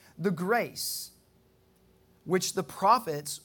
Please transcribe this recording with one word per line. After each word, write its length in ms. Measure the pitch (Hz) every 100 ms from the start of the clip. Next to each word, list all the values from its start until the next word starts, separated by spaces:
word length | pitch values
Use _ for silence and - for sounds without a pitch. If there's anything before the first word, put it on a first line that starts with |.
| - -
the 140 | 185
grace 800 | 160 180 233 156 - - - - - _ _ _ _ _ _ _ _ _ _ -
which 280 | 185 -
the 80 | 190
prophets 760 | - - 196 240 208 147 147 -